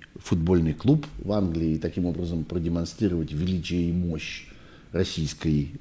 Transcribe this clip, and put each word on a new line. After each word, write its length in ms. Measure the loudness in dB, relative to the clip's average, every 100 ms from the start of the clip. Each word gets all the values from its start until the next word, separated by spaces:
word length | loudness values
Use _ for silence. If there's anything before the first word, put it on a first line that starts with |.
| -18 -10
футбольный 540 | -2 0 4 4 4
клуб 320 | 2 4 4 2 -8
в 160 | -2
Англии 400 | 0 2 2 0
и 40 | 0
таким 280 | -2 -2 -2
образом 400 | -2 -2 -4 -2
продемонстрировать 880 | -2 0 0 -2 0 0 0 -2
величие 560 | -2 0 0 0 0 2
и 20 |
мощь 540 | 2 0 -2 -6 -12 -14 -20 -20 -20 -6
российской, 800 | -2 0 0 -2 -2 0 2 0 -6